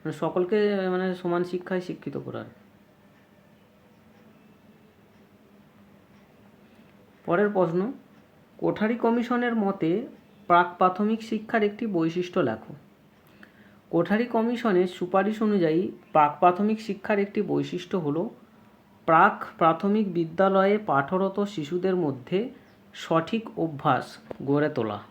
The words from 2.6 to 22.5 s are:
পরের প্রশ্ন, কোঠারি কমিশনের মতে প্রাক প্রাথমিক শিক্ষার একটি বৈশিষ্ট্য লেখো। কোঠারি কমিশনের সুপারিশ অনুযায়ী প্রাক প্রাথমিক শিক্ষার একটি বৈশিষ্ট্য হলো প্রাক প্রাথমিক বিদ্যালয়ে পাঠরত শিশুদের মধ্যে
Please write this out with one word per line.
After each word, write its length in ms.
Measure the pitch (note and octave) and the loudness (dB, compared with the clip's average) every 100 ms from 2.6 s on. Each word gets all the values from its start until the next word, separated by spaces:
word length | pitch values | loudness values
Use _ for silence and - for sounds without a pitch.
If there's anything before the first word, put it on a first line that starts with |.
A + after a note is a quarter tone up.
| - _ _ _ _ _ _ _ _ _ _ _ _ _ _ - - - - - - - - _ _ _ - - - G3+ - - G3+ G3+ G3 - - - - - - - - - - - - | -20 _ _ _ _ _ _ _ _ _ _ _ _ _ _ -20 -20 -20 -20 -20 -20 -20 -20 _ _ _ -20 -20 -20 -20 -20 -20 -20 -20 _ -20 -20 -20 -20 -20 -20 -20 -20 -20 -20 -16 -2
পরের 240 | E3+ G#3 G3+ | 0 2 2
প্রশ্ন, 240 | E3+ F3 G#3 C#4 - - _ _ _ - | 0 0 -4 -8 -20 -20 _ _ _ -6
কোঠারি 360 | E3+ E3+ G#3+ A#3 | -4 -2 -2 0
কমিশনের 520 | A#3 A#3 A#3 B3 A#3+ A3+ | 0 0 -2 -2 -2 0
মতে 280 | G3 G3 E3 F#3+ C4 - _ - - | -2 0 -2 -2 -4 -16 _ -20 4
প্রাক 180 | F3 F3 - | 4 4 2
প্রাথমিক 400 | F#3 F#3 G#3 A3 - | 2 2 -2 -2 -4
শিক্ষার 320 | G#3+ G#3+ A3+ G#3 | -8 -2 0 0
একটি 160 | G#3 A3+ F3+ | -2 -4 0
বৈশিষ্ট্য 420 | D#3+ F3 F3 F#3 C3+ | 0 -2 -2 0 0
লেখো। 240 | A2 - - - _ _ _ _ - - - - - _ | -2 -10 -20 -20 _ _ _ _ -20 -20 -20 -20 -20 _
কোঠারি 320 | E3 E3+ G#3+ A#3+ A3+ | 0 2 0 0 0
কমিশনের 540 | A3+ A#3 A3+ F3+ F3+ - | 0 0 2 2 2 -2
সুপারিশ 400 | F3 F#3+ G3 G#3+ G#3+ | 0 2 2 0 2
অনুযায়ী 340 | G3+ D#3+ D#3+ G#3 - - | 2 2 2 -2 -8 0
প্রাক 180 | D#3 D3 D3+ | 4 4 6
প্রাথমিক 360 | F3+ F3+ G#3 G#3+ - | 4 4 0 -2 -4
শিক্ষার 300 | G3 - G#3 G3+ | -8 -2 -2 0
একটি 140 | G#3+ F3+ | -2 -2
বৈশিষ্ট্য 460 | C#3+ C#3 F3 - F#3+ D3+ | -2 -2 -8 -4 -4 -2
হলো 160 | D3 A3 - - - - _ _ _ - | -2 -6 -10 -20 -20 -20 _ _ _ 4
প্রাক 300 | D#3+ G3+ G#3+ - - | 6 6 2 -12 2
প্রাথমিক 460 | E3 E3 G3+ G#3+ G3 E3+ | 2 4 0 0 0 -2
বিদ্যালয়ে 580 | D#3+ E3 F#3+ G3 F#3+ G#3 G#3+ | -4 2 4 4 4 2 2
পাঠরত 480 | C#3 C#3 F#3 F#3+ F#3+ G3+ | 0 2 0 0 -2 -4
শিশুদের 420 | E3+ D3 F3 F#3+ F#3 | -4 -4 -2 0 0
মধ্যে 360 | D#3 B2 - F3+ B3+ | -2 -4 -4 -4 -4